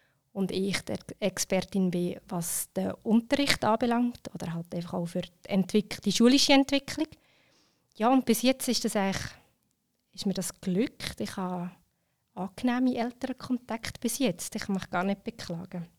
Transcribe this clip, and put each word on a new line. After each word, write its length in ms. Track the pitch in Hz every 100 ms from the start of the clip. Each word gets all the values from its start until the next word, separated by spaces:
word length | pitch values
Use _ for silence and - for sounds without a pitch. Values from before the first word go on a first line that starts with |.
| _ _ _
und 200 | 202 190
ich 280 | 185 196 180
die 120 | - 196 - -
Expertin 720 | 185 190 - 185 - 196 185
bin, 280 | 175 175 - -
was 440 | 175 170 - -
den 180 | - 190 -
Unterricht 600 | 233 220 233 277 277 -
anbelangt 580 | 220 226 240 240 240 240 -
oder 200 | 175 170
halt 200 | 165 170
einfach 200 | 175 175
auch 120 | 185 170
für 160 | 180
die 280 | - _ -
Entwick-, 520 | 196 180 214 - -
die 100 | 202
schulische 420 | - 240 269 -
Entwicklung. 540 | 277 269 277 - - 311 - _ _ _ _ _ _ _ -
Ja, 160 | 220
und 140 | 262 247
bis 160 | 226
jetzt 260 | 254 262 -
ist 180 | 226 226
das 100 | 214
eigentlich, 280 | 196 185 - - _ _ _ _ _ _ _
ist 120 | - 202
mir 80 |
das 200 | 185 170 -
geglückt. 600 | 190 180 254 - - -
Ich 180 | 208 -
habe 340 | 180 180 180 - _ _ _ _ _
angenehme 640 | - 196 - 254 240 254 254
Elternkontakt 1040 | 233 - 262 254 - 247 - 226 - -
bis 180 | 233 -
jetzt. 360 | 254 175 - 214
Ich 80 |
kann 120 | - 190
mich 140 | -
gar 140 | 180
nicht 200 | 196 196
beklagen. 640 | - - - 170 185 175 165